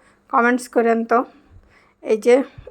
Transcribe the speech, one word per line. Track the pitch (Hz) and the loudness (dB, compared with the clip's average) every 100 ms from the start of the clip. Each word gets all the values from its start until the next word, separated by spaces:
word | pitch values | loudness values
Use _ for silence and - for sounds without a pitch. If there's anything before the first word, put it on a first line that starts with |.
| _ _ _ | _ _ _
কমেন্টস | 269 240 247 - | 0 0 -2 -2
করেন | 240 233 226 | -2 0 -2
তো। | 226 233 269 - _ - _ _ _ _ | 0 -2 -2 -12 _ -20 _ _ _ _
এই | - 220 | -4 -2
যে | 240 254 262 - - | 2 2 0 -12 -20